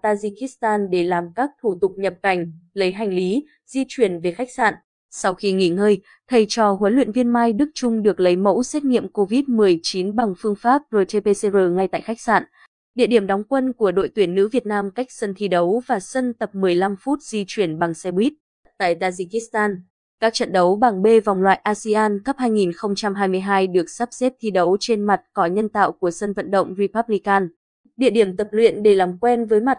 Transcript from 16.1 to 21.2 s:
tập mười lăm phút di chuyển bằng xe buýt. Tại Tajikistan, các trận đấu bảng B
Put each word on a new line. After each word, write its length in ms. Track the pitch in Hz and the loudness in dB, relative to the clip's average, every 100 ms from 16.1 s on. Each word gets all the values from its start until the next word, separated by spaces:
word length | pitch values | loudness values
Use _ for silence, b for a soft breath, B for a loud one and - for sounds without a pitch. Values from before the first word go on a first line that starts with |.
| 262 247 | -4 -4
tập 160 | 233 220 | -4 -8
mười 220 | 196 190 | -2 0
lăm 220 | 175 190 196 | 2 0 -4
phút 260 | - 285 | -4 -6
di 220 | - 220 190 | -4 -8 -6
chuyển 320 | - 180 156 | -4 -4 -2
bằng 160 | 170 | -4
xe 160 | 165 185 | -4 -4
buýt. 220 | 180 240 302 _ _ _ - | 0 -2 -2 _ _ _ -4
Tại 160 | 180 | -2
Tajikistan, 840 | 170 185 180 175 220 226 220 208 185 - _ _ - | -2 -2 -4 -6 -6 -6 -2 -2 -4 -12 _ _ -2
các 140 | 226 | -2
trận 180 | 220 220 | -2 -2
đấu 240 | 185 180 202 | 2 2 4
bảng 260 | 247 190 | 2 2
B 40 | 208 226 | 4 4